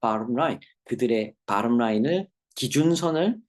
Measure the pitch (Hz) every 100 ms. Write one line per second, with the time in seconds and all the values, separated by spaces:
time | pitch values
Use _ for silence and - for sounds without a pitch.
0 | 113 110 117 123 160 113 - _ - 113
1 | 120 113 107 - - 101 117 120 113 107
2 | 139 180 196 _ _ - 127 139 160 170
3 | 170 156 196 233